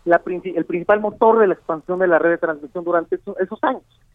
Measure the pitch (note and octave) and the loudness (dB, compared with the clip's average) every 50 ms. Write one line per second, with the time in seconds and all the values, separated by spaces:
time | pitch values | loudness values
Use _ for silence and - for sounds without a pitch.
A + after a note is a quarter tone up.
0 | - F3 E3+ E3+ - F3 F3+ F3 - F#3 E3 E3+ D#3+ - - F3 E3+ - G#3 G#3+ | -2 2 2 2 2 -2 -8 -8 -8 -6 -6 -6 -6 -4 -4 -6 0 0 0 0
1 | G#3+ G#3 G#3 - A#3 A3+ A3 A3+ G#3+ F#3+ E3+ - _ - E3 D#3+ - - F#3 F#3 | 0 -4 -2 2 4 4 6 6 4 2 2 -2 _ -8 -8 -8 -6 -6 -2 0
2 | F#3+ F3+ E3+ D#3 D#3 E3+ E3+ E3 - E3 D#3 D3 D3 C#3+ - F3+ E3+ F3 F3 E3+ | 2 2 2 4 4 2 0 0 -2 -4 -6 -6 -8 -12 -10 -8 -6 -2 -2 -2
3 | E3 - - - - G3+ G3 - F#3+ F#3+ G#3+ - - A3+ C4 F#3+ _ _ _ _ | 0 -2 -6 -8 -6 -10 -6 -6 -6 -6 -6 -4 -2 -2 -2 -2 _ _ _ _
4 | _ _ _ | _ _ _